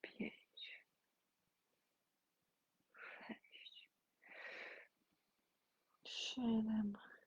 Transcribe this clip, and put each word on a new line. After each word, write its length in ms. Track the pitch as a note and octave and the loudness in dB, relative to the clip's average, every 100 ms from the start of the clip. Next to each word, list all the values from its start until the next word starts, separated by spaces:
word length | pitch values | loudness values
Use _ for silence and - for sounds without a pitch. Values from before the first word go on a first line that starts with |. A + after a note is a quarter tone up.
Pięć. 840 | - - - - - - - - - _ _ _ _ _ _ _ _ _ _ _ _ _ _ _ _ _ _ _ _ | -10 -2 -2 -2 -20 -12 -10 -10 -16 _ _ _ _ _ _ _ _ _ _ _ _ _ _ _ _ _ _ _ _
Sześć. 960 | - - - - - - - - - - _ _ _ - - - - - - - _ _ _ _ _ _ _ _ _ _ _ | -14 -12 -12 -10 -10 -12 -16 -14 -16 -18 _ _ _ -18 -12 -10 -8 -8 -10 -14 _ _ _ _ _ _ _ _ _ _ _
Siedem. 960 | - - - - A#3+ A3+ A3 A3 G#3 G3+ - - | -8 -2 -2 2 6 8 8 6 4 2 -8 -16